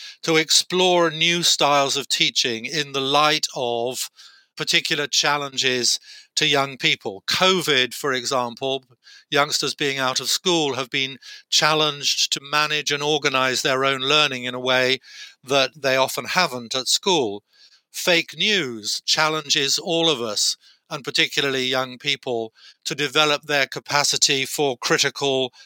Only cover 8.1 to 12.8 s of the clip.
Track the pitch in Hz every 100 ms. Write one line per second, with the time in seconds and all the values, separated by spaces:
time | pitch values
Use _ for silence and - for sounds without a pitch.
8.1 | 127 117 131 120 117 135 135 _ 123 -
9.1 | - - 143 147 - 139 - 143 139 127
10.1 | 131 123 - 190 170 147 127 131 143 135
11.1 | 135 - - - - 151 156 151 143 131
12.1 | - - 147 139 147 151 151